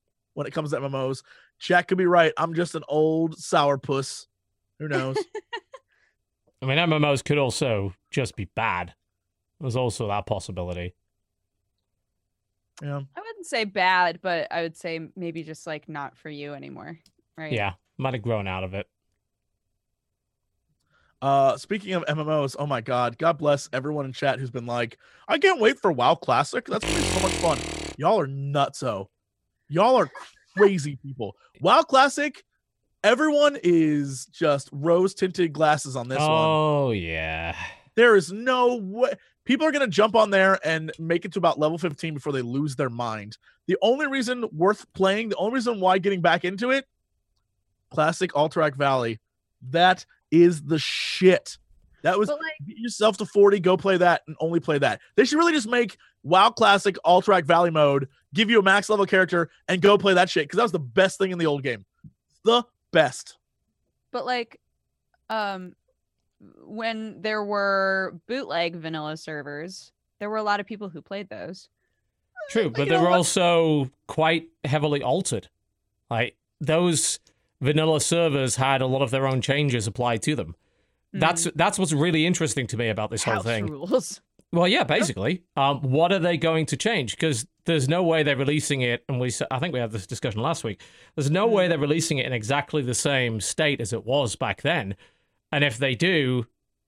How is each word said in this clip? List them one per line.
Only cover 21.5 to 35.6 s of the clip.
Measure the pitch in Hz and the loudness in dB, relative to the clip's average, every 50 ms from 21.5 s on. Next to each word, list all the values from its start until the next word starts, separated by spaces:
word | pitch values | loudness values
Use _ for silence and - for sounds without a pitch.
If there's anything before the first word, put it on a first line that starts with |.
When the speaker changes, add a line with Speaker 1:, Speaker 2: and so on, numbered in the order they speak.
| 113 | 2
Speaker 1:
speaking | 131 - - 208 214 202 190 185 | 0 -4 -6 -6 -6 -4 -4 -6
of | 175 - | -4 -2
M | 151 151 156 | -2 -4 -4
M | 151 | -2
Os, | 151 156 151 139 135 - - | -2 0 0 0 -2 -4 -6
oh | 143 | -6
my | 147 139 120 | -4 -4 -6
God, | 110 135 123 123 123 120 120 | -4 -2 -2 0 0 -2 -2
God | - 160 165 165 | 0 0 0 0
bless | 143 156 147 143 139 - - | 2 2 0 0 0 -2 -6
everyone | - 131 131 151 151 147 139 | -8 -6 -6 -4 -6 -6 -6
in | 131 127 | -8 -8
chat | - 147 135 127 127 | -4 -2 -2 -2 -2
who's | 135 120 | -6 -8
been | 113 123 120 | -8 -10 -8
like, | 120 120 120 120 117 - _ _ _ _ _ - | -6 -4 -4 -4 -6 -8 _ _ _ _ _ -6
"I | - - 294 | -4 -2 2
can't | 392 381 370 269 | 4 2 4 6
wait | 214 233 277 - | 4 2 2 4
for | - 190 | 0 0
WoW | 151 127 120 135 165 | 2 4 4 4 4
Classic. | - - - 120 123 143 - - - - | 2 2 0 2 2 2 0 -2 -6 -6
That's | - - - - | -4 -6 -4 -4
gonna | - - | -4 -2
be | - - | -2 -2
so | - - 185 | -2 -2 -2
much | 190 185 - | -2 -2 -2
fun." | - 170 165 143 - - - - - - - - | 0 0 0 0 -2 -4 -10 -10 -10 -10 -12 -10
Y'all | - 139 180 226 202 | -2 0 2 2 2
are | 147 | 0
nutso. | 135 139 139 139 143 143 143 139 - - - 139 123 107 98 101 _ _ _ _ _ _ _ _ _ _ _ _ - | -2 -4 -8 -6 -2 0 0 0 0 -2 -6 -6 -4 -4 -6 -8 _ _ _ _ _ _ _ _ _ _ _ _ -6
Y'all | 147 170 208 247 262 | 0 2 4 4 6
are | 233 170 135 - - - - _ _ _ _ - | 4 2 0 -4 -18 -20 -20 _ _ _ _ 2
crazy | 190 208 202 196 170 139 151 143 | 4 4 4 4 2 -4 -6 -8
people. | - - 139 131 - 113 98 - _ _ _ _ - | -10 -12 -16 -10 -8 -8 -10 -10 _ _ _ _ -2
WoW | 131 185 240 320 | 2 4 4 4
Classic | 320 - 269 262 277 277 - 294 294 294 - - _ _ _ _ _ _ _ _ _ _ _ - - | 4 4 4 4 4 4 2 -2 -4 -4 -6 -10 _ _ _ _ _ _ _ _ _ _ _ 0 2
everyone | 208 247 240 311 311 294 294 294 294 - - - | 2 4 4 4 2 4 4 4 4 2 2 2
is | 175 175 165 160 151 151 147 143 139 135 127 - | 2 4 4 4 2 0 0 -2 -4 -8 -12 -14
just | _ _ - 170 151 143 143 - - | _ _ -2 0 0 0 0 -4 -8
rose-tinted | - 139 143 170 170 180 185 196 - - 190 185 - 185 175 165 139 | -10 -4 0 2 4 4 4 2 0 -2 -4 -4 0 -2 -2 -2 0
glasses | 147 | 2